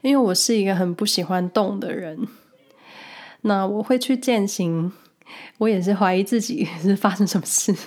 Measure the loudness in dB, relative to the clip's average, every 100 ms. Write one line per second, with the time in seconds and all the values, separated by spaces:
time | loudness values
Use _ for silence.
0 | 4 4 4 2 2 2 2 2 0 -2
1 | -2 -2 0 -2 0 0 0 -2 -6 -8
2 | -10 -8 -10 -10 _ _ _ _ -20 -20
3 | -20 -20 -20 -6 0 0 0 -4 0 0
4 | 0 -2 0 0 0 -2 -2 0 -2 -6
5 | _ _ -20 -20 -20 _ 0 2 2 2
6 | 4 2 2 0 -2 -4 -4 0 0 2
7 | 2 2 0 0 -2 -2 0 -2